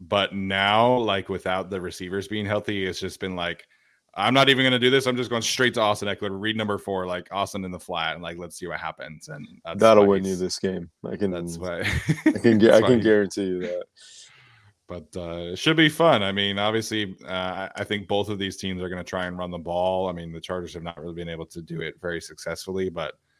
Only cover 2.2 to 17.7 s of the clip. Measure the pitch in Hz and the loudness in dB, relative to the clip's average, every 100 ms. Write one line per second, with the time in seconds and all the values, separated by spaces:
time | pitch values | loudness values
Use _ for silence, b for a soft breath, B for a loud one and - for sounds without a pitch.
2.2 | 95 107 101 104 107 101 92 85 92 - | -4 -6 -2 -2 -2 -2 -4 -4 -8 -6
3.2 | 95 90 87 85 _ _ _ _ _ - | -6 -4 -4 -6 _ _ _ _ _ 0
4.2 | 107 135 139 131 131 123 127 135 127 123 | 4 6 6 6 4 4 6 4 2 0
5.2 | 120 117 - - 123 117 107 104 101 95 | -2 -2 -2 2 2 4 2 2 -2 -4
6.2 | 104 95 107 110 107 98 98 95 90 90 | -6 -4 -4 -2 -2 -2 -2 -4 -4 -6
7.2 | - 95 101 101 92 90 - 85 80 80 | -6 -4 -4 -4 -8 -10 -6 -4 -4 -4
8.2 | 85 87 85 - 87 78 82 - 69 78 | -10 -10 -12 -10 -8 -8 -8 -10 -16 -16
9.2 | - 76 76 - 82 95 110 107 101 95 | -16 -16 -16 -16 -10 4 8 10 8 6
10.2 | 95 90 90 - 95 92 85 _ - 101 | 0 -2 -4 -4 -4 -6 -10 _ -10 -4
11.2 | 101 87 87 85 90 87 - - - - | -2 -2 -6 -8 -6 -4 -2 -2 -2 0
12.2 | 311 101 117 110 113 110 107 120 110 104 | 0 4 4 6 8 6 6 4 6 4
13.2 | 98 104 95 90 87 90 - b b b | 2 -2 -4 -4 -6 -8 -10 b b b
14.2 | b b b b b _ _ 87 78 90 | b b b b b _ _ -14 -10 -10
15.2 | 85 85 87 92 165 160 156 - 165 120 | -8 -6 -6 -2 0 4 4 6 6 6
16.2 | 98 98 101 98 107 110 110 110 98 92 | 2 0 0 0 0 0 -2 -4 -4 -8
17.2 | - 92 92 90 95 | -8 -6 -4 -6 -8